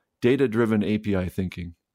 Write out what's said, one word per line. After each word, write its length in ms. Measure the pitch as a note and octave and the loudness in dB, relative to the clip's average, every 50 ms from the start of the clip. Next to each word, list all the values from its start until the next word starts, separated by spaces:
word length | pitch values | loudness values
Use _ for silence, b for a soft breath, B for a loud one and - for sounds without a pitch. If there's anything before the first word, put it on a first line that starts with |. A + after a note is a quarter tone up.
| _ _ _ - | _ _ _ -2
data-driven 640 | - A#2+ C3 C3+ C#3 B2 G#2+ A2+ A#2+ A2 A2+ G#2+ G2+ | 2 2 4 4 2 2 2 2 2 2 2 0 0
A 160 | F2 G#2+ G#2 | 0 -2 -2
P 160 | - G#2 G2 | -2 -2 -2
I 140 | F#2+ F#2 F2+ | -2 -2 -4
thinking 460 | - - F#2 F2+ - - F2 F2 E2+ _ _ _ _ | -4 -4 -6 -6 -6 -10 -12 -14 -14 _ _ _ _